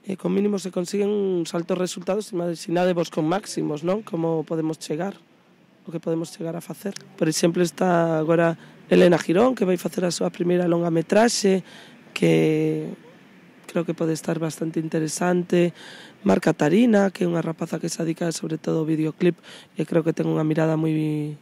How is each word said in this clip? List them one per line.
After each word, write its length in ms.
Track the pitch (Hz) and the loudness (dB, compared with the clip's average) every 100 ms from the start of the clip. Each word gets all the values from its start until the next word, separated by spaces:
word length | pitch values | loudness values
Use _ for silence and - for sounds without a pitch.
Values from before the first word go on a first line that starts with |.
| - | -8
E 80 | 190 | -6
con 160 | 180 | -2
mínimos 320 | 190 208 202 | 0 0 -2
se 80 | 180 | -6
consiguen 400 | 185 175 202 202 | -6 -4 -2 -2
uns 400 | 208 196 180 160 175 | -2 -2 -2 -2 -6
altos 200 | 170 180 | -4 -4
resultados, 560 | 180 - 175 202 208 | -4 -6 -4 -6 -4
imaginadevos 800 | 180 175 165 - 170 185 175 165 | -6 -4 -6 -4 0 2 0 -2
con 160 | - 156 | -2 -2
máximos, 560 | 190 - - 156 147 | -2 -4 -6 -4 -4
non? 160 | 170 202 | -2 -2
Como 400 | 214 175 165 160 | -4 -4 -2 -2
podemos 360 | 151 165 156 160 | -2 -4 -4 -6
chegar, 360 | - 156 190 - _ _ _ _ _ _ - | -6 -6 -6 -8 _ _ _ _ _ _ -12
o 40 | |
que 120 | 165 | -8
podemos 320 | 170 165 170 - | -4 -4 -4 -8
chegar 240 | 165 165 | -8 -8
a 40 | |
facer. 360 | - 175 196 - - - | -10 -10 -10 -12 -18 -2
Por 160 | 160 | 0
exemplo, 320 | 156 175 175 | 2 2 2
está 560 | 175 - 185 170 165 160 | 0 2 2 4 2 0
agora 400 | 156 165 170 165 - - - | 2 4 4 0 -12 -20 2
Elena 280 | 180 180 170 | 6 6 6
Girón, 360 | - 170 254 247 | 2 4 4 2
que 80 | |
vai 160 | 185 180 | 0 0
facer 240 | 175 - | -2 -2
a 80 | 180 | -2
súa 200 | - 180 | -2 -4
primeira 360 | - 175 180 180 | -2 0 2 2
longametraxe, 960 | 170 170 165 165 202 233 - 196 190 - - - - - | 2 2 0 4 4 4 4 2 2 -2 -20 -20 -20 -14
que 800 | - 170 160 160 156 156 156 156 - - - - - - - - | 0 2 4 4 2 0 -2 -8 -12 -18 -20 -20 -20 -20 -20 -6
creo 160 | 175 165 | -4 -4
que 80 | |
pode 240 | 165 165 156 | -2 -2 -2
estar 220 | - 160 | -4 -4
bastante 400 | 160 - 165 165 | -4 -4 -4 -4
interesante. 960 | 160 165 156 - 180 180 175 180 175 - - - - - 196 | -2 -2 -4 0 2 2 2 2 2 -2 -20 -20 -20 -4 0
Mar 160 | 190 | 2
Catarina, 680 | - 151 147 185 247 208 196 | 2 2 2 4 6 4 2
que 120 | - 175 | 0 -2
é 40 | |
unha 140 | 170 | -2
rapaza 340 | 165 160 170 170 | -4 -6 -6 -6
que 140 | 170 | -6
se 100 | - | -4
dedica 300 | 165 160 170 | -4 -2 -4
sobre 260 | 160 160 156 | -4 -6 -6
todo 240 | - 165 | -2 -2
ao 80 | 156 | 0
videoclip, 480 | 156 156 - 175 170 - - - - | 0 -2 2 0 0 -16 -20 -14 -8
e 80 | |
creo 180 | 156 170 | 0 0
que 140 | 160 160 | 0 -2
ten 100 | 160 | 0
unha 220 | 160 156 | 0 0
mirada 320 | 156 160 160 | 2 2 2
moi 560 | 160 156 151 151 151 151 | 0 0 -2 -4 -6 -10